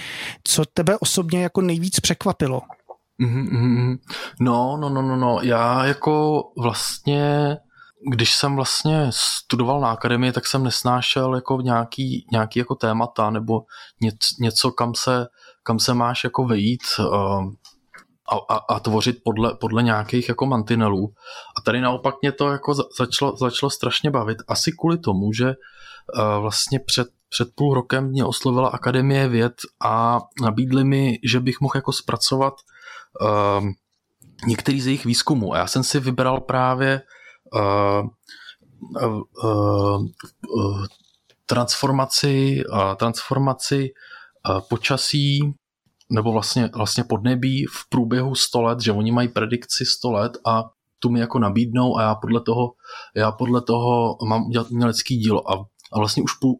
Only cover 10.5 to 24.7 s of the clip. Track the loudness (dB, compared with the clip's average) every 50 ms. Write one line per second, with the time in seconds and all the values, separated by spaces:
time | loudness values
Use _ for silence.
10.5 | 0 0 0 0 0 0 0 2 2 2 2 0 0 0 0 0 0 -2 -2 -2
11.5 | -2 -2 0 2 2 0 0 -2 -4 -6 -4 -4 -4 -6 -4 -2 0 0 0 0
12.5 | 0 -2 -2 -2 -2 -2 0 0 0 0 -2 -2 0 0 0 0 0 -2 -2 -2
13.5 | -2 -2 -2 _ -16 -20 -20 -20 _ _ -2 -2 0 -2 -4 -4 -2 0 -2 0
14.5 | 0 0 0 0 0 0 -2 -2 -2 -2 0 0 0 0 0 -4 -10 _ -20 -20
15.5 | -20 _ _ -2 0 0 2 2 2 2 2 0 0 -2 -4 -2 -2 0 0 2
16.5 | 2 2 2 2 0 0 -4 -4 -2 -2 0 0 0 0 0 0 0 -2 -2 -4
17.5 | -8 -12 _ -20 -20 _ _ _ -20 -20 -20 _ _ _ _ -4 -4 -4 -2 -2
18.5 | -2 -2 -2 -2 -4 -2 0 0 0 2 2 0 -2 -2 _ -4 -2 0 0 -2
19.5 | -2 -4 -4 -2 0 0 2 2 2 0 -2 -2 -2 -2 -2 -2 -2 -2 0 0
20.5 | 0 0 0 0 0 2 2 2 2 0 -2 -4 -6 _ -20 -18 -18 -18 -18 -14
21.5 | -14 -4 -2 -2 0 0 0 0 -2 0 -2 -4 -2 0 -2 -2 0 0 0 0
22.5 | 0 -2 -2 -2 -2 -2 -2 -4 -2 -4 -2 -2 0 0 -2 -2 0 -2 -2 -2
23.5 | -2 -2 -4 -4 -4 -4 -4 -2 -2 0 0 0 0 0 -2 -2 -6 -8 -6 -4
24.5 | -4 -2 -2 -2